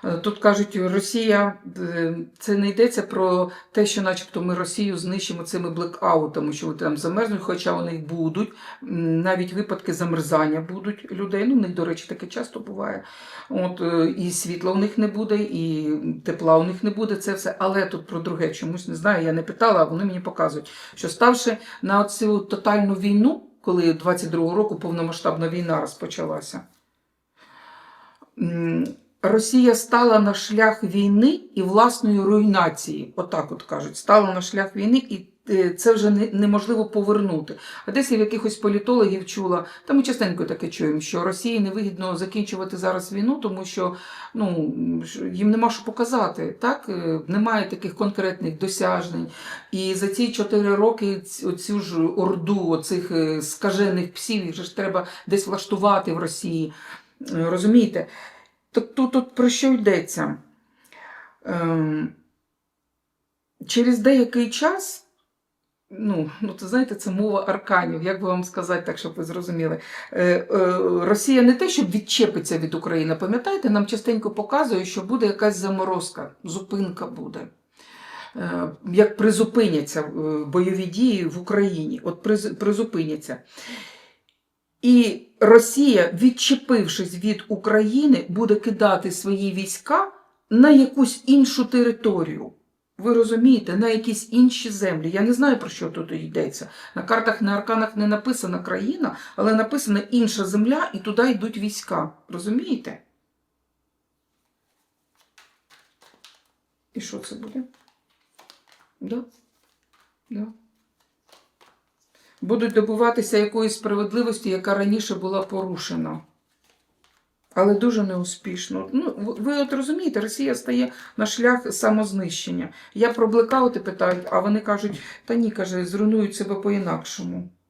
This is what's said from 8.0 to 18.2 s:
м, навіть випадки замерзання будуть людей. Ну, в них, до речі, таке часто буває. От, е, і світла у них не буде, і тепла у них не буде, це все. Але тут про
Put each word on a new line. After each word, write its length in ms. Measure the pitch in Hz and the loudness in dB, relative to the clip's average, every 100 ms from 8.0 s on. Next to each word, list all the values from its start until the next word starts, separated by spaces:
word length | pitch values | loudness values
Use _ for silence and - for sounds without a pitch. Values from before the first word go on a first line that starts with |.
| 151 170 160 170 214 - - - | -8 -4 -2 -2 -6 -8 -20 -18
м, 380 | 262 175 165 160 | -8 -4 0 0
навіть 320 | 180 185 180 | 0 0 -2
випадки 420 | 180 202 190 - | -4 -6 -6 -6
замерзання 680 | 156 175 165 151 156 156 156 | -4 -2 -2 0 0 2 -2
будуть 520 | 160 185 202 208 - | -6 -10 -8 -10 -12
людей. 320 | 190 196 196 | -8 -4 -2
Ну, 100 | 233 | 2
в 40 | 269 | 2
них, 160 | 190 | 2
до 100 | 180 | -2
речі, 220 | 170 165 - | -4 -4 -8
таке 180 | - 180 | -12 -10
часто 340 | - - - | -10 -10 -12
буває. 440 | - 190 190 190 - - - - - | -14 -10 -8 -8 -12 -20 -20 -20 -8
От, 300 | - 180 180 | -4 -4 -2
е, 340 | 170 170 165 - | -2 0 0 0
і 120 | 175 | -4
світла 420 | 175 170 175 185 | -4 -6 -4 -2
у 20 | |
них 240 | 190 208 240 | 0 0 0
не 80 | 214 | -2
буде, 300 | 208 214 208 | -2 -2 -2
і 560 | 208 165 165 156 151 151 160 160 | -2 -4 -4 -2 -2 -4 -4 -6
тепла 340 | - - 165 160 | -6 -2 4 4
у 60 | |
них 200 | 170 185 | 4 -2
не 60 | 208 | -4
буде, 260 | 202 220 196 | -2 -4 -4
це 160 | - | -4
все. 240 | 185 - - | -4 -6 -2
Але 280 | 190 196 185 | 0 0 -2
тут 200 | 175 - | -6 -8
про 140 | 170 | -8